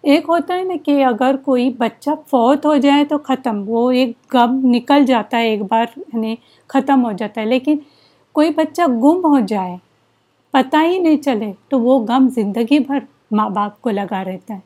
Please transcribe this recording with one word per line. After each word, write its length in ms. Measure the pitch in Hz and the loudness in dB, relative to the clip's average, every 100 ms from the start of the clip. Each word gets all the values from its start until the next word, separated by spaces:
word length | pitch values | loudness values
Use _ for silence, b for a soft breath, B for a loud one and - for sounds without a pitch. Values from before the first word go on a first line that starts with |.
ایک 240 | 311 294 320 | 2 2 2
ہوتا 260 | 339 330 | -2 -2
ہے 100 | 359 | -4
نا 100 | 370 349 - | -4 -6 -2
کہ 200 | 285 262 | 0 2
اگر 300 | 233 254 269 285 | 0 0 -2 0
کوئی 280 | 247 254 | 0 0
بچہ 360 | 233 233 - - 302 - | -2 -6 -4 -6 -6 -2
فوت 360 | 262 233 294 302 | 0 2 2 2
ہو 120 | 294 | 2
جائے 280 | 285 285 294 | 2 2 2
تو 120 | 294 | -4
ختم، 460 | 294 262 262 208 196 | -4 -4 -4 -6 -4
وہ 240 | 226 247 | -2 0
ایک 420 | 247 254 233 _ | 0 0 -4 _
غم 260 | 254 240 262 | 2 2 2
نکل 420 | 262 240 240 285 269 | 2 0 2 4 4
جاتا 320 | 247 214 240 | 2 0 -2
ہے 60 | |
ایک 180 | 233 214 | 0 -2
بار، 240 | 190 226 233 - | -2 -2 -2 -6
یعنی 380 | 370 233 220 226 b b b | -10 -6 -6 -8 b b b
ختم 380 | 269 269 277 240 | -2 2 2 0
ہو 60 | |
جاتا 300 | 208 214 226 | -4 -6 -6
ہے، 40 | 214 | -2
لیکن 320 | 254 262 302 B B B B B | -2 0 -4 B B B B B
کوئی 180 | - 311 | 0 0
بچہ 320 | 302 311 311 339 | 0 -4 0 0
گم 380 | 240 269 359 339 | 2 2 2 2
ہو 140 | 285 | 2
جائے، 380 | 196 208 180 180 _ _ _ _ _ _ _ | 0 -4 -6 -10 _ _ _ _ _ _ _
پتہ 260 | 269 262 311 | -2 0 0
ہی 160 | 330 370 | 0 0
نہیں 180 | 330 294 | 2 0
چلے، 340 | 285 226 214 190 _ | 0 -4 -6 -10 _
تو 100 | 269 | -2
وہ 200 | 233 262 | 2 2
غم 300 | 214 247 262 | 2 2 2
زندگی 500 | 247 202 202 226 294 | 2 -4 -2 0 0
بھر 200 | 269 277 - _ _ | 0 -4 -6 _ _
ماں 180 | 214 214 | -2 -2
باپ 320 | 202 208 208 | -2 -6 -6
کو 80 | 233 | -6
لگا 340 | 202 196 196 | -4 -4 -6
رہتا 300 | 190 185 - | -8 -10 -12
ہے 60 | 202 | -16